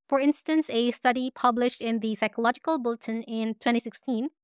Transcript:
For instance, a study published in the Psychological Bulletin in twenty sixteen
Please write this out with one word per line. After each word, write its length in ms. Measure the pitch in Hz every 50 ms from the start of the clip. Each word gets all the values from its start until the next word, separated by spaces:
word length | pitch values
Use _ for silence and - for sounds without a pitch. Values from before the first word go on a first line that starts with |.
| _ -
For 120 | 277 269
instance, 500 | 269 294 294 - - - 311 320 302 -
a 220 | - 233 240 240
study 400 | 233 - - 254 240 254 254 262 -
published 480 | - - 247 233 233 240 247 - -
in 180 | - 226 226 226
the 160 | 208 220 220
Psychological 640 | - 220 208 - - 226 233 247 - - - 320 302
Bulletin 440 | 233 240 233 226 - - 226 226 226
in 320 | - 226 226 220 220 220
twenty 240 | - - 254 233 233
sixteen 500 | - 233 - - - - 254 220 247 320 - _